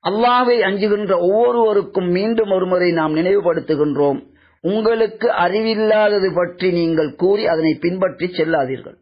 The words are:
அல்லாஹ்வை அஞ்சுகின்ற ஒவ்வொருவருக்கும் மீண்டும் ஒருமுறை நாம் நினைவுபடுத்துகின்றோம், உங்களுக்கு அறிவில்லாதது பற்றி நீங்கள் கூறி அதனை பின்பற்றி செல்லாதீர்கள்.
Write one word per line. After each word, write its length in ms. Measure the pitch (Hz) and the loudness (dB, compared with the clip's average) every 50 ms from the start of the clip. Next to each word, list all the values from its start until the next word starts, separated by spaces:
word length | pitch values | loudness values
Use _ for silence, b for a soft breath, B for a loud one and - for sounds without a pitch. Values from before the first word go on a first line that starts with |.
| _ | _
அல்லாஹ்வை 520 | 170 196 214 233 240 247 247 254 240 247 233 196 | -4 -2 0 2 2 2 2 2 2 2 2 2
அஞ்சுகின்ற 500 | 190 196 202 196 214 202 202 214 185 196 175 170 | 0 0 0 0 0 0 0 0 0 0 2 2
ஒவ்வொருவருக்கும் 840 | 180 196 220 233 247 240 240 226 220 208 202 185 - - 196 180 180 | 2 2 2 2 2 2 2 2 2 2 0 -2 -2 -4 -4 -2 0
மீண்டும் 400 | 175 185 202 220 233 226 220 202 | 0 0 0 0 0 0 0 0
ஒருமுறை 380 | 196 185 185 185 180 180 180 175 170 | 0 0 0 0 0 0 2 0 0
நாம் 220 | 165 156 156 156 | 0 0 0 0
நினைவுபடுத்துகின்றோம், 1040 | 156 170 180 196 202 - 175 165 165 - - 156 139 151 151 143 147 143 143 135 135 - - b b b b b b b | 0 0 2 0 2 2 0 -2 -2 -2 -4 -2 0 0 -2 0 0 0 0 0 -2 -8 -16 b b b b b b b
உங்களுக்கு 640 | 160 196 220 220 220 233 226 226 208 - - - 160 - | -2 -2 0 0 0 0 0 0 -2 -2 -4 -2 -2 0
அறிவில்லாதது 920 | - 175 175 185 214 220 226 226 208 220 214 214 214 214 208 208 202 190 190 160 | 0 0 0 0 0 0 0 0 0 2 2 2 4 4 2 2 2 0 0 0
பற்றி 360 | 170 175 175 175 - 180 185 175 | -2 -2 -2 -4 -4 -2 0 0
நீங்கள் 380 | 170 170 165 165 156 156 147 135 | 0 0 0 0 0 -2 -2 -2
கூறி 300 | - 170 185 202 208 220 | -2 0 0 2 2 0
அதனை 260 | 208 170 160 160 160 151 - | 0 0 0 0 0 0 0
பின்பற்றி 480 | - 175 175 190 190 185 185 - 160 185 | -2 -4 -2 0 -2 -2 -2 -4 -8 -6
செல்லாதீர்கள். 680 | 180 185 160 156 165 151 135 127 135 123 - - - _ | -2 -2 -2 0 0 -2 -2 -2 -6 -8 -10 -16 -20 _